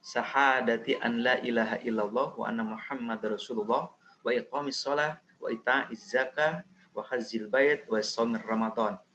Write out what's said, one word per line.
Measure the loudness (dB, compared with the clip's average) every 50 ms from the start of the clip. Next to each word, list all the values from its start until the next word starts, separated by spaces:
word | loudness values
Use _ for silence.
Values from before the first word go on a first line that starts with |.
| _
syahadati | -4 -4 -2 -2 0 2 4 6 6 6 4 4 2 0 0 2 0 -2 0
an | 0 0 0 2 2
la | 2 2 2
ilaha | 2 0 2 2 2 2 0 -4 -2 -2
illallah | 0 0 0 0 0 0 -2 -2 -2
wa | -6 -4
anna | -4 -2 -2 -4 -4
Muhammad | -6 -8 -8 -8 -8 -8 -6 -6 -6 -4 -2
Rasulullah, | -4 -4 -4 -6 -6 -4 -4 -2 0 0 0 0 -4 -12 _ _ -20 -20 _
wa | _ 0 0
iqamis | 0 -2 -4 -6 -4 -4 -4 -4 -4 -2
sholah, | -2 0 2 0 0 -2 -6 _ _ _ _
wa | -6 -6
ita'iz | -6 -2 0 2 2 2 2 -2 -8 -12 -12 -2
zakah, | 0 0 0 0 0 2 2 2 2 -2 -8 _ -20 _ -20 _
wa | _ -10 -8 -4
hajjil | -4 -4 -4 -2 -4 -6 -4 0
bait, | 2 4 6 6 4 2 0 0
wa | 0 0 0
shaumir | 0 0 0 0 0 0 -2 -2
Ramadan. | -2 0 0 0 0 0 0 0 0 0 -4 -12 _